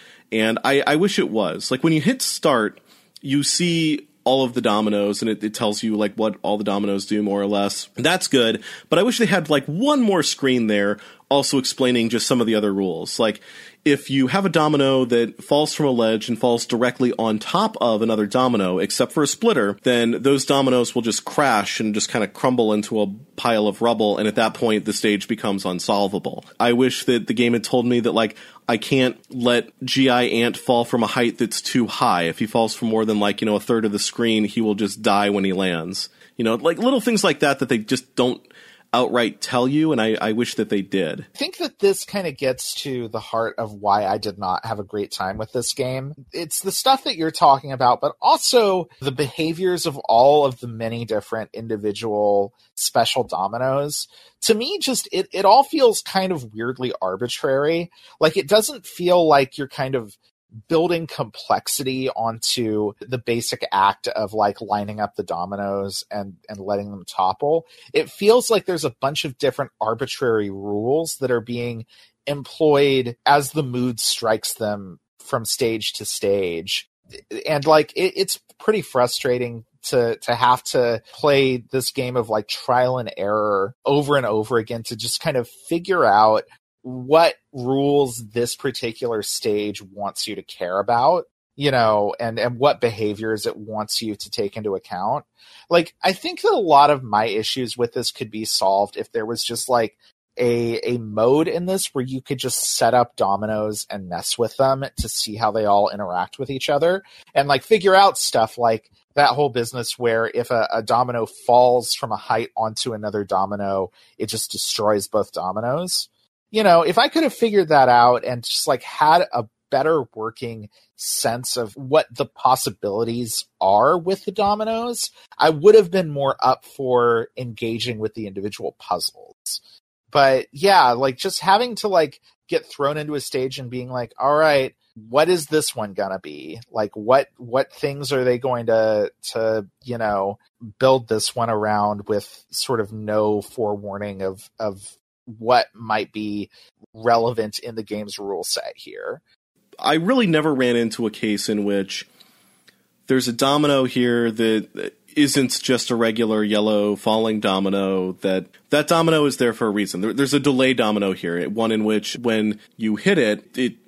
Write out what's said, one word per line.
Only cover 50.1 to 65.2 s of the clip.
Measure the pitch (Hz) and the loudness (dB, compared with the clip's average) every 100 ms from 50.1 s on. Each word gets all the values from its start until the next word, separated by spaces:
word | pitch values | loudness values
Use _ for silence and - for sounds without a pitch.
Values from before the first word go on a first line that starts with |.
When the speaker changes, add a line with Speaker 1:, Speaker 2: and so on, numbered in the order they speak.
| 113 131 147 139 | 6 6 6 4
Speaker 2:
of | 120 | -2
the | 120 | -12
many | 113 113 117 | -8 -6 -6
different | 117 107 - 113 104 | -4 -4 -4 -8 -6
individual | - 113 110 104 104 113 104 104 101 101 _ _ | -10 -6 -4 -4 -4 -4 0 2 2 0 _ _
special | - - 127 113 135 | -6 -2 0 0 0
dominoes. | 110 82 98 117 131 135 147 147 - - - - | -2 -4 -4 -2 -2 -2 -4 -6 -10 -16 -20 -6
To | - | 0
me, | 214 254 403 | 0 0 -4
just, | 269 247 - | -2 -4 -2
it, | 180 190 | -4 -4
it | 185 | 2
all | 196 233 | 6 6
feels | 277 - 240 - | 6 4 4 2
kind | - 190 190 | -2 -2 -2
of | 165 117 | -4 -8
weirdly | 107 120 127 127 - | -8 -6 -4 -4 -4
arbitrary. | 95 95 120 - 147 135 147 165 170 _ - - | -4 -4 -4 -4 0 0 2 0 -4 _ -16 0
Like, | 156 175 | 0 2
it | 143 | 2
doesn't | 208 214 269 - | 2 2 -6 -16
feel | - 175 180 160 | -4 2 4 6
like | 143 135 - | 4 4 -4
you're | 135 | -10
kind | - 135 | -6 -4
of | 135 107 - _ _ _ 110 - | -4 -6 -16 _ _ _ -18 -2
building | 165 165 170 160 | 0 2 0 -4
complexity | - 120 - - 95 - - 131 131 131 | -8 -8 -8 -2 -2 -2 -4 -4 -4 -4
onto | - 113 113 - - 113 107 104 101 | -4 -6 -4 -4 -2 0 0 -2 -4
the | - 127 | -8 -8
basic | 117 117 - 120 - | -4 -4 -4 -6 -4
act | 98 98 - - | 2 2 2 -4
of, | - 104 | -4 -4
like, | 107 104 98 | 0 0 -2
lining | 104 104 104 107 | -4 -4 -4 -6
up | 104 | -6
the | - | -6